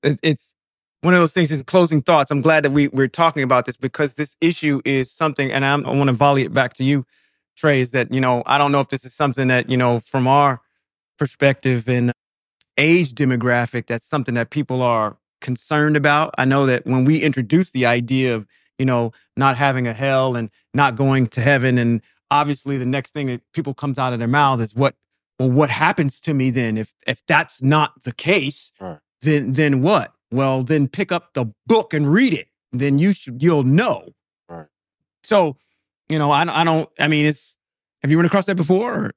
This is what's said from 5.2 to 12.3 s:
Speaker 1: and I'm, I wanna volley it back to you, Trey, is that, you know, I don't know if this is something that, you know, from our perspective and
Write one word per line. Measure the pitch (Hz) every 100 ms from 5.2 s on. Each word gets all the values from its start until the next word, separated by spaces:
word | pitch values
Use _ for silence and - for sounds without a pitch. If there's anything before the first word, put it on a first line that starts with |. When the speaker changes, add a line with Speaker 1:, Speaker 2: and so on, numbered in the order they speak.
| 156 143 135
Speaker 1:
and | 135
I'm, | 139 147 -
I |
wanna | 135 139
volley | 117 143 135
it | 113
back | 135 123 -
to |
you, | 135 143 - _ _ _ _ -
Trey, | 156 139
is | 123
that, | 127 120
you | 127
know, | 131 120 -
I | 139
don't | 143
know | 139
if | 135
this | 135 123
is |
something | - 143 131 131
that, | 127 120
you | 127
know, | 123 120
from | - 135 127
our | 139 143 127 _ _ _ _ _ _
perspective | 143 - 139 135 135 123 110
and | 123 123 - _